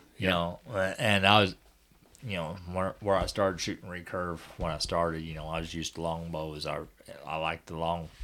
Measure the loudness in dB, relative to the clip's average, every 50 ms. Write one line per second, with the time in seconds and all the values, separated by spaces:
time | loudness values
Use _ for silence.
0 | -10 -18 _ 0 2 4 4 4 2 0 -4 -8 -10 -4 -2 0 0 0 0 0
1 | 4 4 4 6 8 8 8 8 8 6 2 -6 _ -20 _ _ _ _ _ _
2 | -20 -20 -20 -14 -8 -6 -4 -4 -4 -4 -6 -8 -10 -4 -2 0 0 0 -2 -2
3 | 0 2 4 4 2 0 2 2 2 2 2 0 -4 -4 -4 -6 -8 -10 -10 -10
4 | -8 -6 -4 -4 -2 -2 -4 -6 -8 -14 -8 -4 -2 -2 -2 -2 -2 0 2 2
5 | 2 2 0 -2 -4 -6 -6 -8 -6 -4 -4 -4 -4 -4 -4 -6 -6 -6 -4 -4
6 | -2 -2 -2 -2 -4 -6 -4 -4 -4 -6 -6 -6 -4 -4 -4 -4 -6 -8 -14 _
7 | -20 -18 -18 -12 -8 -6 -2 -2 0 -2 -2 -4 -8 -8 -4 -2 0 0 0 -2
8 | -4 -8 -10 -10